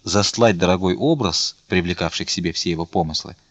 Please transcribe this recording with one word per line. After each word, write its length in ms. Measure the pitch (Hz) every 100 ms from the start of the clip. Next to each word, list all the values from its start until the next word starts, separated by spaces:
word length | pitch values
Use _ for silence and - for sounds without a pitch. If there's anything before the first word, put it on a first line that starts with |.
застлать 540 | - 95 101 - 117 90
дорогой 360 | 87 92 92
образ, 600 | - 135 160 101 - - - _
привлекавший 580 | 92 87 82 85 - 95
к 40 |
себе 220 | - 85
все 180 | 80 87
его 140 | 82
помыслы, 500 | 82 98 82 78 - - _